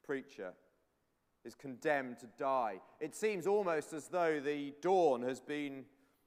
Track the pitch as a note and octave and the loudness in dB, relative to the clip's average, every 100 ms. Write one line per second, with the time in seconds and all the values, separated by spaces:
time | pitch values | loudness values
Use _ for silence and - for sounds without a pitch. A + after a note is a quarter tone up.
0 | - C3+ - - F#2 F2+ _ _ _ _ | -6 -6 -6 -10 -10 -12 _ _ _ _
1 | _ _ _ _ A#2+ - C#3 A#2+ D#3 C#3+ | _ _ _ _ -18 -14 -12 -4 0 0
2 | B2+ A#2+ A#2 - C#3 C3 A2+ F#2+ - - | 0 -8 -14 -4 0 2 0 -4 -12 -8
3 | D#3 - G#3+ G3 E3 G#3 F#3 D#3+ - D#3+ | -8 -2 -2 0 2 2 2 0 -2 -8
4 | - F3+ E3+ D3+ C#3 D3 C#3+ C#3 F3 F#3+ | -4 2 2 2 0 -2 -4 -2 2 6
5 | D#3+ B2 B2 B2+ - D3 C#3+ C3+ B2 _ | 6 4 0 -4 -4 -6 -6 -8 -14 _
6 | _ _ | _ _